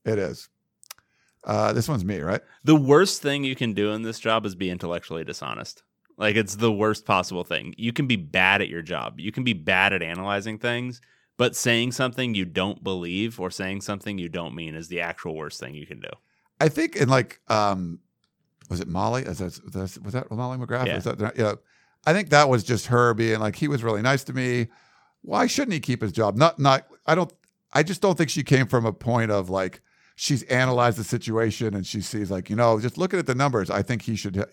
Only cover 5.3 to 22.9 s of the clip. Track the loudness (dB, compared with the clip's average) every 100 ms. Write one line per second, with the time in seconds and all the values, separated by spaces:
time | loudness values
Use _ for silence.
5.3 | -10 -8 -10 -12 -16 _ _ _ -4 0
6.3 | 0 -2 0 0 2 0 0 0 0 0
7.3 | -6 -6 -6 -8 -8 -6 -2 0 0 0
8.3 | 2 4 4 2 -6 -8 -8 -8 -10 -8
9.3 | -4 -2 -2 0 2 2 2 -4 -6 -4
10.3 | -4 -4 -6 -4 -4 -6 -12 _ _ _
11.3 | -2 0 0 2 2 2 0 -2 -2 -2
12.3 | 0 -2 -2 -2 -2 -6 -4 -4 -4 -4
13.3 | -4 -8 -6 -6 -6 -6 -8 -6 -6 -6
14.3 | -6 -8 -10 -10 -12 -8 -6 -4 -6 -8
15.3 | -8 -10 -12 -14 -14 -16 -16 -16 -18 _
16.3 | _ _ 0 2 2 -2 2 4 4 2
17.3 | -6 -2 2 2 0 -4 -8 _ _ _
18.3 | _ _ _ -10 -8 -4 -2 -2 -2 -4
19.3 | -6 -8 -10 -12 -8 -8 -10 -8 -8 -6
20.3 | -6 -6 -6 -4 -2 -2 -2 -4 -4 -4
21.3 | 0 -2 -2 _ _ _ _ 0 2 6
22.3 | 6 6 4 2 -2 2